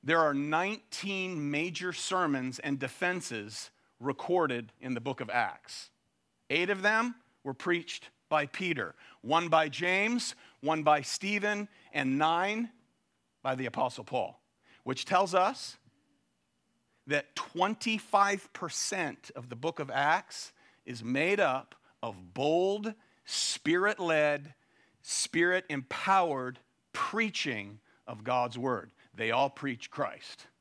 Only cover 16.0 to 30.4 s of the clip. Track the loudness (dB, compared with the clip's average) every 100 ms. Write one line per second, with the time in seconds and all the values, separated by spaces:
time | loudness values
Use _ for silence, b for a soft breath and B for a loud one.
16 | _ _ _ _ _ _ _ _ _ _
17 | -2 -2 -2 -10 -8 0 0 0 -2 -2
18 | 2 4 4 2 -6 -10 -8 -4 -4 -2
19 | -4 -4 -14 -16 -12 -6 -6 -4 -4 2
20 | 4 2 0 -14 -14 _ b b -12 -10
21 | -2 0 2 4 4 2 -4 -20 b b
22 | -10 -10 -12 0 2 4 2 0 -4 -8
23 | b b -8 -4 -2 -2 2 4 4 2
24 | 2 4 4 2 -6 -20 b b b b
25 | -6 -4 -2 2 4 2 0 -6 -4 -6
26 | 4 4 4 0 -4 -10 _ _ _ -4
27 | -2 0 0 0 -4 -4 -6 -14 b b
28 | -14 -10 0 2 2 0 -2 -2 -4 _
29 | b -4 0 2 2 0 -6 -6 -10 -4
30 | -4 -6 -16 -18